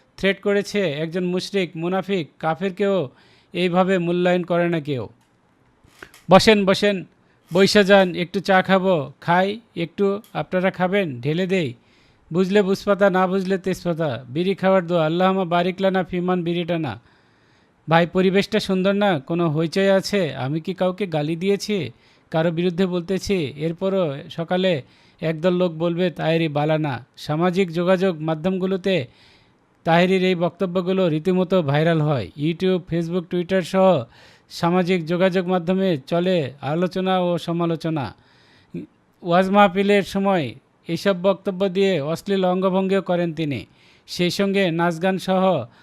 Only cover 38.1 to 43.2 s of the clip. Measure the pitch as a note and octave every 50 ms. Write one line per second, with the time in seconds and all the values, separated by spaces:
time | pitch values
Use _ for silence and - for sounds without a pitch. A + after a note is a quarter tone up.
38.1 | - _ _ _ _ _ _ _ _ _ _ _ - F3 - - _ _ _ _
39.1 | _ - - F3 E3+ F3+ F#3+ F#3+ G3+ G#3 G3+ G3 F3 G3 G3 G3+ G#3 G3+ E3+ -
40.1 | - G3 G3 G3+ F#3+ F3 C#3 A#2+ - - _ _ _ _ _ - E3+ - - G3+
41.1 | G3 F3+ F3 G3 F#3 F#3 - G3+ F#3 F3+ G3+ G3 F3 G3 G3 G3 F#3 D3+ C3+ D3+
42.1 | E3 - - G3 G3 G3 F#3 F3+ F3+ F#3+ F#3 F#3+ F3+ F#3+ F#3+ F#3 G3 G3 F#3 -
43.1 | F3 F3